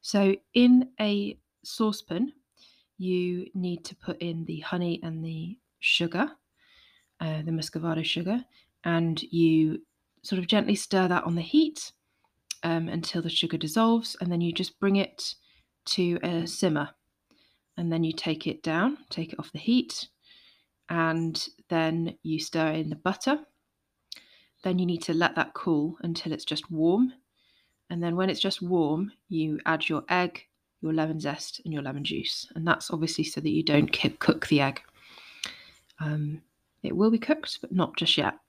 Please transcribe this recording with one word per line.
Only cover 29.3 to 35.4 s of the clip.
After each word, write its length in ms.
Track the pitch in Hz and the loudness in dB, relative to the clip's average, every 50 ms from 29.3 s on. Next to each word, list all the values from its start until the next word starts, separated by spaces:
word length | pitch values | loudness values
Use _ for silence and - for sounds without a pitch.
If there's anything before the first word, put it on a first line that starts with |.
| 190 160 156 156 151 151 - | -2 -2 0 0 -2 -2 0
add 240 | 160 160 151 - - | -2 0 0 0 -2
your 140 | 156 143 - - | -2 -2 -2 0
egg, 360 | 180 180 180 175 - - - _ _ _ _ _ _ _ | 0 0 0 -2 -4 -10 -20 _ _ _ _ _ _ _
your 120 | - 160 160 | -4 -2 0
lemon 260 | 160 156 156 160 156 | 0 0 0 -2 -4
zest, 420 | 143 143 143 - - - - - _ | -4 -6 -6 -6 -10 -12 -12 -12 _
and 80 | 165 156 | -6 -6
your 80 | 143 | -6
lemon 220 | 139 135 135 143 143 | -6 -6 -8 -6 -4
juice, 440 | - - - - - - - - - - | -4 -4 -2 -4 -4 -6 -6 -10 -10 -8
and 120 | 160 160 | -2 2
that's 240 | 170 160 165 - - | 2 2 0 0 -6
obviously 320 | 180 156 160 165 - - 151 | -2 -2 -2 -2 0 -2 -2
so 180 | - - 147 | -2 -4 -4
that 80 | 156 185 | -2 0
you 140 | - 156 156 | 0 2 4
don't 280 | - 147 147 - - | 6 6 4 4 4
ki-, 180 | - - - - - _ | 0 0 0 -2 -2 _
cook 280 | - - - - - | 2 2 2 2 2
the 140 | - 156 143 | 2 4 4
egg. 200 | 139 135 131 - - _ _ _ - - - - - - - - | 4 2 -2 -6 -14 _ _ _ -20 -20 -20 -20 -20 -20 -14 -12